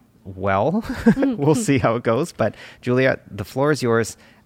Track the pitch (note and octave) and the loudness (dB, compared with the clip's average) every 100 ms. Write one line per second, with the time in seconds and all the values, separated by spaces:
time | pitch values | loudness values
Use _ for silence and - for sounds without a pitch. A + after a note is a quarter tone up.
0 | _ _ - F#2+ G2 F#2+ B2 G#3 - B3+ | _ _ -18 -6 0 2 2 -2 -4 0
1 | A3+ C4 C#4 A3 C#3+ B3 G#3+ C3+ B2+ A#2 | 2 4 2 0 2 2 2 2 2 0
2 | A#2 A2+ E3+ - G#2+ - - - B2 B2 | 0 0 -2 -2 -4 -4 -20 -10 -2 2
3 | C3 - - G2+ G2 B2+ C#3+ C#3+ A#2+ A2+ | 2 0 -8 -12 -8 -2 0 0 0 0
4 | A2 - - _ | 0 -8 -20 _